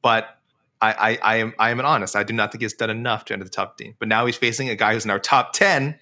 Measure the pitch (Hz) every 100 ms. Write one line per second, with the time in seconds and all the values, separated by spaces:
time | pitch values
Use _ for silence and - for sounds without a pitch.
0 | 123 113 - - _ _ _ _ 110 107
1 | 110 117 107 113 113 - 113 120 139 147
2 | 95 104 104 113 104 113 113 - 113 110
3 | 120 107 - 104 95 - 98 - - -
4 | 110 110 123 117 120 117 131 104 107 113
5 | 107 98 - 135 - - 196 156 139 151